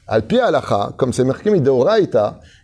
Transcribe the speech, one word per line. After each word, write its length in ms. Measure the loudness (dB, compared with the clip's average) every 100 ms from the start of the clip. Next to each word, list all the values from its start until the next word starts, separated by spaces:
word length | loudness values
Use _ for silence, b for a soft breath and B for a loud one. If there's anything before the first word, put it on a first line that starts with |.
| -4
Al 140 | -2 0
pi 120 | 0
halacha, 540 | 2 0 0 -2 -2 -4
comme 160 | -4
c'est 100 | 0
marqué 260 | -2 -2 0
midoraita, 920 | 0 2 2 2 2 0 0 -2 -4 b b